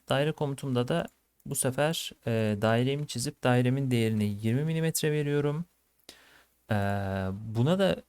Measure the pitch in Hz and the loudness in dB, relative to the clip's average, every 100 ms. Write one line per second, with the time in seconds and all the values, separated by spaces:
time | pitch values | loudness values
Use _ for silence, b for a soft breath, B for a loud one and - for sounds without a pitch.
0 | - 135 151 151 143 139 139 123 123 170 | -2 0 0 0 -4 -4 -2 -2 0 -2
1 | - _ _ _ - 139 131 - 151 165 | -4 _ _ _ -10 -4 -2 0 0 -2
2 | - - - 113 110 104 110 117 127 143 | -6 -8 -2 0 0 2 2 2 2 0
3 | 147 120 139 - 127 123 123 131 135 120 | -4 -6 -6 -2 2 4 4 2 2 2
4 | 113 110 104 104 110 127 160 160 160 - | 2 2 0 0 0 0 0 0 -2 0
5 | 156 151 143 147 143 147 175 _ _ _ | 0 0 0 0 0 -2 -6 _ _ _
6 | - B B B B _ - 104 101 101 | -20 B B B B _ -4 -2 0 -2
7 | 98 95 95 98 110 110 135 185 190 - | -2 -2 -2 -4 -4 0 2 4 2 0